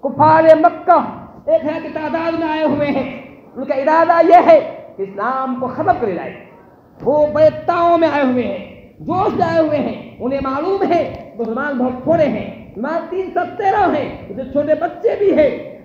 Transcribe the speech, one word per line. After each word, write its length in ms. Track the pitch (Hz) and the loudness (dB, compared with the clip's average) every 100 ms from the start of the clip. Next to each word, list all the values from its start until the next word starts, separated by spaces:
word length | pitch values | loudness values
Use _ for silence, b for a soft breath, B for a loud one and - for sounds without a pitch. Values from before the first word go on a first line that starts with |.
کفار 400 | 269 240 302 311 320 311 | -6 2 4 6 8 6
مکہ 440 | 339 - - 339 214 - - - - | 6 0 2 2 2 -10 -18 -16 0
ایک 160 | 320 285 | 2 2
ہزار 160 | 320 | -6
کی 80 | 311 | -8
تعداد 380 | 311 302 330 330 330 | -8 -6 -4 -4 -4
میں 80 | 330 | -4
آئے 160 | 311 | -2
ہوئے 240 | 311 294 294 | -2 -2 -2
ہیں، 400 | 269 254 - - - - - | -2 -6 -10 -16 -20 -20 -12
ان 80 | |
کا 100 | 269 | -4
ارادہ 520 | 277 277 311 330 339 339 | -2 2 2 2 0 6
یہ 80 | 359 339 | 6 8
ہے 420 | 320 - - - - | 6 4 -12 -18 -12
کہ 60 | |
اسلام 520 | 196 196 214 262 262 247 | -10 -6 -6 -4 -6 -6
کو 80 | 247 | -6
ختم 240 | 247 311 349 | -4 -2 0
کر 80 | 226 | -2
لائے۔ 380 | 170 135 - - - - - _ - | -4 -8 -14 -20 -20 -20 -20 _ -8
وہ 240 | - 294 302 | 0 2 2
بڑے 160 | 302 311 302 - | 4 4 2 -2
تاؤں 320 | 339 339 339 | 2 4 4
میں 100 | 330 | 2
آئے 100 | 294 | 2
ہوئے 200 | 269 254 | 0 0
ہیں، 480 | 214 190 - - - _ | -2 -6 -12 -18 -20 _
جوش 380 | 156 349 415 - | -6 -2 0 0
سے 60 | |
آئے 240 | 339 330 311 | 0 2 2
ہوئے 100 | 294 | 0
ہیں، 380 | 233 220 - - | -4 -8 -14 -8
انہیں 200 | 240 277 | -4 -4
معلوم 480 | 269 269 339 392 - | -4 -4 -2 -2 0
ہے 400 | 339 294 - - - | 0 -2 -6 -16 -8
مسلمان 380 | 220 233 294 269 | -6 -4 -4 -2
بہت 260 | 254 247 | -2 -4
تھوڑے 220 | 269 330 294 | 0 2 2
ہیں، 460 | - - - - | 0 -8 -14 -16
مسلمان 280 | - 254 320 - | -8 -4 -4 -6
تین 200 | 359 381 | -8 -4
سو 60 | 359 349 - | -4 -4 -2
تیرہ 380 | 392 415 370 302 | 0 2 2 0
ہیں، 300 | 269 - - | -4 -10 -14
اس 60 | 196 | -10
میں 100 | 262 | -4
چھوٹے 240 | 285 294 302 | -2 0 0
بچے 400 | 339 - 453 480 | -2 -2 -2 2
بھی 180 | 403 302 | 2 4
ہیں 400 | 285 - - - | 2 0 -12 -16